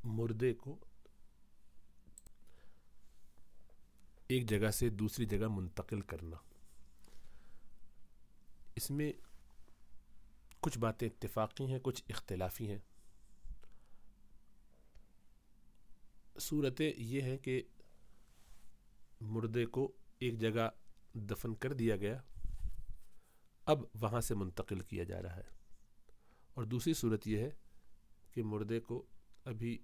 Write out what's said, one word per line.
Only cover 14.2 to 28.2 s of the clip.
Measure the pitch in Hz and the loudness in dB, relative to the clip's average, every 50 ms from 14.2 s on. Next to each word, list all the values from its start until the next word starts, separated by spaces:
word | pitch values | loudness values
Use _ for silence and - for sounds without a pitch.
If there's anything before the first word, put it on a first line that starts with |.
| - - - - - - - - - - - - - - - - - - - - - - - - _ - - - - - - - - - - - - - - - - - - - | -20 -18 -18 -18 -18 -18 -20 -20 -20 -20 -20 -20 -20 -20 -18 -18 -18 -18 -20 -20 -20 -20 -20 -20 _ -20 -20 -20 -20 -20 -20 -18 -14 -14 -14 -12 -12 -16 -16 -16 -16 -14 -6 -4
सूरतें | - - 156 151 143 131 127 - 156 156 - | 0 2 4 6 6 6 6 4 2 2 2
ये | - 117 113 127 139 | 0 -2 0 2 2
हैं | 135 127 131 135 | 2 2 0 0
कि | - 131 127 127 - - - - - - - - - - - - - - - - - - - - - - - - - - - - - - - - 110 | 2 2 2 2 0 -2 -12 -18 -16 -16 -16 -16 -16 -16 -16 -18 -18 -20 -20 -20 -16 -14 -14 -10 -10 -10 -10 -12 -18 -20 -18 -18 -18 -18 -12 -8 -4
मुर्दे | 107 110 113 113 113 110 123 120 | 0 0 2 2 4 4 2 2
को | 117 - 127 139 135 - - - - - - | 4 4 2 2 2 0 -8 -18 -18 -6 0
एक | 127 123 117 110 | 0 0 2 4
जगह | 113 110 107 117 113 113 - - - - - - - - - | 4 4 6 6 4 4 2 -4 -14 -14 -14 -14 -16 -10 -8
दफन | 113 104 101 107 - - 117 110 | -6 -2 -2 -2 0 0 -2 0
कर | - - 131 143 | 0 0 0 2
दिया | 127 113 113 104 | 6 6 6 6
गया, | 95 101 101 120 131 - - - - - - - - - - - - - - - - - - - - - - - - - - - - - | 6 4 0 0 -2 -6 -8 -2 2 2 2 4 4 4 2 2 2 0 -2 -2 -4 -4 -8 -10 -12 -14 -16 -20 -20 -20 -20 -20 -4 4
अब | - 151 139 117 - - | 4 4 4 4 -4 -2
वहाँ | 107 113 107 110 117 | 0 2 4 4 2
से | 110 - 117 | 2 2 2
मुंतकिल | 101 98 92 - - 98 - 101 92 | 2 0 0 -2 -4 -2 -2 -2 -2
किया | 92 - 98 95 107 | -2 -4 -4 -4 -2
जा | 92 92 90 | -2 -2 -4
रहा | 92 90 87 | -4 -4 -6
है। | 95 - - - - - - - - - - - - - - - - - - - - - - - | -6 -8 -8 -10 -12 -12 -12 -14 -14 -14 -20 -20 -20 -18 -18 -18 -18 -20 -20 -20 -20 -20 -10 -4
और | 127 117 | -4 -2
दूसरी | 107 120 123 110 165 160 | 0 0 4 4 4 4
सूरत | - - 113 110 107 - | 6 6 4 4 4 4
ये | 107 107 104 | 2 4 4
है | 117 147 - - - - - - - - - - - - - - | 4 0 -2 -6 -10 -14 -16 -16 -14 -14 -14 -16 -16 -20 -20 -20